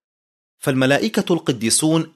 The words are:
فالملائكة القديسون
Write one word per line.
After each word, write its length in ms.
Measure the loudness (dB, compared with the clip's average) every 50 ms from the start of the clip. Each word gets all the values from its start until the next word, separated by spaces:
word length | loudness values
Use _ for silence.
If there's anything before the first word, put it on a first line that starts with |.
| _ _ _ _ _ _ _ _ _ _ _ _
فالملائكة 760 | -4 -2 0 2 2 2 2 2 0 0 -2 -2 -2 0 -2
القديسون 800 | -2 0 -2 -4 -2 -2 -2 0 0 0 2 0 0 0 -4 -6